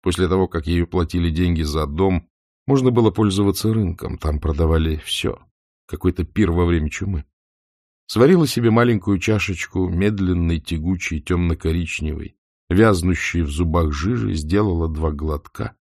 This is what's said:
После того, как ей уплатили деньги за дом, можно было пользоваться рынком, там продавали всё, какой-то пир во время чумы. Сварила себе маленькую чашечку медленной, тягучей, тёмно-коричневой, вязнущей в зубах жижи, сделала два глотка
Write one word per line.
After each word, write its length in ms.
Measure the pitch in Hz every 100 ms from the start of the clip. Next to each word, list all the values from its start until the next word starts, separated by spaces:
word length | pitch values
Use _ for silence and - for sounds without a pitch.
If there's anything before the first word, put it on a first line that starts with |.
После 280 | 95 87 92
того, 180 | 95 92
как 180 | 85 80
ей 180 | 85
уплатили 460 | 85 90 87 90 87
деньги 320 | 80 90 82
за 240 | 78 73 76
дом, 440 | 76 98 95 - _ _ _ -
можно 240 | 135 127
было 220 | 120 110
пользоваться 640 | 98 107 95 101 95 110
рынком, 440 | 113 95 85 - -
там 220 | 78 73
продавали 560 | 78 73 80 80 80 78
всё, 440 | - - - - _ _ _ _ _
какой-то 360 | - 92 87
пир 280 | 85 - 98
во 140 | 85 87
время 240 | 85 76
чумы. 360 | - 95 90 - _ _ _ _ _ _ _ _
Сварила 400 | 107 131 185 147
себе 240 | - 117
маленькую 480 | 113 120 110 98 98
чашечку 680 | 98 107 - 92 - 92 92
медленной, 720 | 85 101 104 92 87 85 82
тягучей, 580 | - 82 82 92 - 80
тёмно-коричневой, 1200 | - 90 87 82 82 82 82 - 78 76 76 _ _ _ _
вязнущей 720 | 90 113 95 90 90 - 90
в 80 | 78
зубах 420 | 73 85 82 80
жижи, 420 | 73 87 123 104
сделала 540 | 90 76 98 107 85 80
два 240 | 78 80
глотка 640 | 73 78 73 - - - _